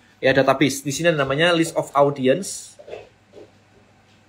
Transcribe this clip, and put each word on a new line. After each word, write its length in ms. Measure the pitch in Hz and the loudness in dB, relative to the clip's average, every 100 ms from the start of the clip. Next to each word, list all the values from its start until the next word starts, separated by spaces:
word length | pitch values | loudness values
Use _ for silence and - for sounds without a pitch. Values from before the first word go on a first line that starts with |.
| _ - | _ -4
Ya, 80 | 127 | 0
database. 480 | 135 131 135 143 - | 2 2 2 0 -2
Di 80 | 147 | -8
sini 240 | 139 165 | -2 0
ada 80 | 156 | 0
namanya 320 | 135 139 170 | 0 0 2
list 240 | 170 156 - | 2 0 -2
of 160 | 147 | -2
audience. 800 | 139 143 135 127 147 196 - - - - - - _ _ - - _ _ _ _ _ _ _ | 2 2 2 0 0 -2 -12 -16 -20 -20 -18 -20 _ _ -20 -20 _ _ _ _ _ _ _